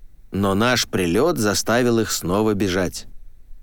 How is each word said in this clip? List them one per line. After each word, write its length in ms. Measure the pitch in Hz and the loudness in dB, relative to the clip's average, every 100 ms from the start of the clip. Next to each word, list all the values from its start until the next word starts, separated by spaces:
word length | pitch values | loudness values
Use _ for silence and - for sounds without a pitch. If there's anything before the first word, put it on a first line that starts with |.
| - - - | -18 -20 -8
Но 240 | 95 98 | -2 0
наш 320 | 98 120 120 - | 2 2 2 0
прилёт 520 | - 87 92 156 156 | 0 2 2 2 2
заставил 600 | 107 95 - 113 123 117 | 0 0 0 2 2 2
их 120 | 104 | 0
снова 440 | - 80 95 110 | -2 -2 0 2
бежать. 520 | 101 101 90 85 - - - - - - - | 2 0 0 -2 -4 -12 -14 -16 -18 -18 -18